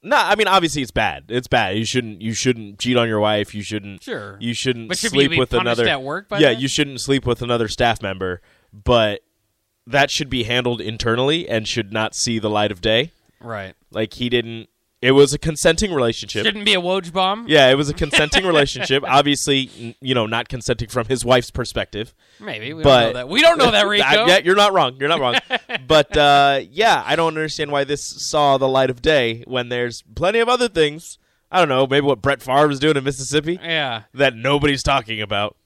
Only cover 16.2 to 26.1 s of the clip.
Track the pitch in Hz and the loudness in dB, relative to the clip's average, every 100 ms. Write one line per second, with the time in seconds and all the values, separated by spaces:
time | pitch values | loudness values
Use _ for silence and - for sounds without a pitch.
16.2 | 104 107 220 208 208 190 175 190 170 175 | -6 -4 -4 -2 -2 0 0 -4 -4 -4
17.2 | 185 214 233 151 131 139 143 - 156 143 | -2 -4 2 6 6 4 0 -4 -2 0
18.2 | 151 - 185 156 139 127 180 135 135 135 | 0 0 2 2 0 -4 -2 -2 2 2
19.2 | 143 139 - 139 131 - 117 - 131 123 | 2 0 0 -2 -2 -12 -16 -10 -2 0
20.2 | 107 117 120 127 123 117 117 123 113 127 | 0 -4 -6 -10 -4 -4 -4 -6 -4 -4
21.2 | 110 127 - - 117 - 98 101 - _ | 2 2 2 -8 -6 -6 -6 -8 -10 _
22.2 | _ _ 208 110 120 160 143 127 113 123 | _ _ -12 -10 -10 0 4 6 4 -2
23.2 | 127 190 330 330 247 208 202 208 135 185 | -4 4 4 4 2 2 2 0 2 2
24.2 | 233 190 156 196 202 190 135 131 143 165 | 4 4 4 4 4 4 0 -2 -2 0
25.2 | 127 120 - 254 - 233 127 156 143 | 0 -2 -4 -10 -8 -12 2 2 2